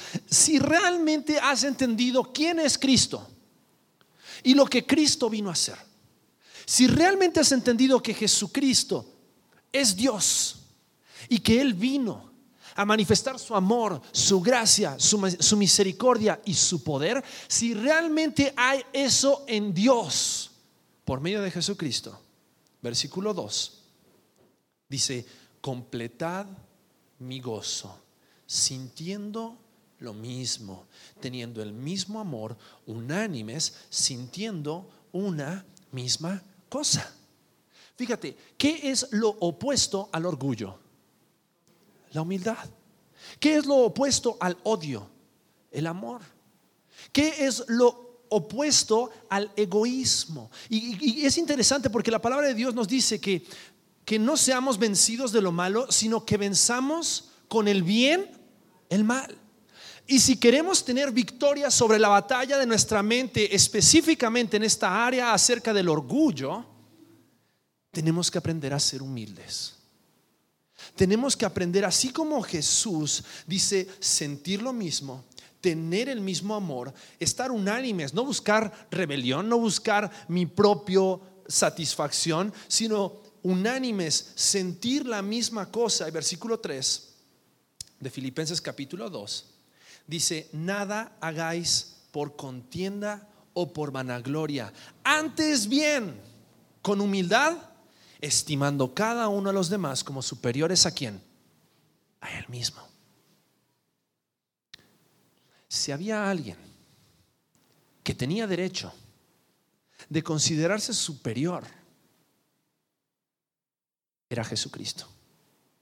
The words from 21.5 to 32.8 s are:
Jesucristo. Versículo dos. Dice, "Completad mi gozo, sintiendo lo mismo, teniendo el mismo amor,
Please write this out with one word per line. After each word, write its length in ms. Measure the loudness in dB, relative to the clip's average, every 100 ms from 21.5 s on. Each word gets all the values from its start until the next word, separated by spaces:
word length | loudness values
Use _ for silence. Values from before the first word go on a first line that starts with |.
Jesucristo. 680 | -4 -4 -4 -4 -4 -8 -20 _ _ _ _ _ _
Versículo 540 | -6 -4 -4 -4 -4
dos. 480 | -4 -6 -6 -6 -10 _ _ _ _ _ _ _ _ _ _ -10
Dice, 380 | -4 -4 -4 -10 -20 _ _
"Completad 840 | -10 -10 -8 -10 -8 -8 -8 -6 -10 -16 -20 _ _ _ _ -18
mi 200 | -14 -12
gozo, 640 | -10 -8 -8 -8 -10 -20 _ _ _ _ -6
sintiendo 1120 | -2 -2 -4 -14 -12 -10 -8 -8 -10 -10 -14 _ _ _ -18
lo 160 | -16
mismo, 720 | -12 -10 -8 -6 -6 -10 -16 -20 -20 -20 -14
teniendo 420 | -12 -10 -10 -10
el 120 | -10
mismo 440 | -10 -8 -8 -8 -8
amor, 380 | -8 -8 -10 -12 -20 -20